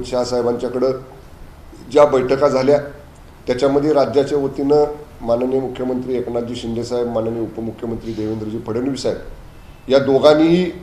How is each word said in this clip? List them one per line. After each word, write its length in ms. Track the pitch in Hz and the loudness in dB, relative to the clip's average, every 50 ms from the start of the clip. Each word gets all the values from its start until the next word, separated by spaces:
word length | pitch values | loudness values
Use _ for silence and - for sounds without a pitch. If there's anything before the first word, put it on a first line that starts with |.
| 120 | -6
शाह 180 | - 127 123 123 | -4 -4 -2 -2
साहेबांच्याकडं 680 | 120 127 120 120 120 120 120 127 120 123 127 127 131 127 131 - - - - - - - - - - - - - - - - - - | -2 -2 -2 0 -2 -2 -2 -4 -4 -2 -2 0 0 -2 -4 -8 -14 -20 -20 -20 -20 -20 -20 -20 -20 -20 -20 -20 -20 -20 -20 -14 2
ज्या 140 | 123 147 147 | 6 6 8
बैठका 420 | 139 131 131 127 127 135 139 147 143 | 8 6 4 2 2 2 2 2 2
झाल्या, 300 | 131 131 131 139 147 147 143 - - - - - - - - - - - - - | 2 2 4 4 2 2 2 -4 -12 -16 -20 -20 -20 -20 -20 -20 -20 -10 -6 -6
त्याच्यामध्ये 460 | 127 123 151 139 139 143 143 156 151 | -2 0 0 2 2 2 2 2 2
राज्याच्या 440 | 139 131 117 - 139 135 139 151 143 | 2 2 2 2 0 0 2 0 -2
वतीनं 460 | 139 131 135 - 143 139 147 151 147 147 - - - - - - | -2 -2 -4 -4 0 2 4 4 4 2 -2 -6 -14 -18 -18 -10
माननीय 380 | 123 117 117 120 127 127 131 131 | -4 -2 0 0 0 0 0 -2
मुख्यमंत्री 580 | 131 120 - 127 131 127 127 123 123 127 127 120 | -2 -4 -6 -6 -4 -4 -4 -4 -4 -4 -4 -4
एकनाथजी 380 | - 117 120 120 120 117 123 | -4 -4 -4 -6 -6 -6 -8
शिंदे 280 | 110 120 117 113 113 117 | -8 -8 -6 -6 -6 -6
साहेब, 240 | 117 123 123 120 117 | -4 -4 -4 -4 -2
माननीय 340 | 117 113 110 113 117 117 | -2 -2 -4 -4 -4 -4
उपमुख्यमंत्री 720 | 113 101 - 113 113 113 110 - 120 117 113 110 110 113 110 | -6 -6 -6 -8 -8 -8 -8 -8 -8 -8 -8 -8 -8 -8 -6
देवेंद्रजी 460 | 104 107 107 110 110 107 107 107 117 - 113 | -6 -4 -4 -6 -6 -6 -8 -8 -8 -8 -6
फडणवीस 360 | 107 120 127 143 135 123 - | -4 -4 -2 -4 -4 -4 -4
साहेब 140 | 117 90 - - - - - - - - - - - - - - - | -4 -4 -4 -8 -12 -16 -16 -18 -20 -20 -20 -20 -20 -20 -16 -2 0
या 100 | 127 139 | 2 2
दोघांनीही 720 | 123 131 135 135 120 151 151 151 160 165 170 180 185 170 - - | 4 4 2 6 6 6 6 6 6 4 4 4 2 0 -4 -8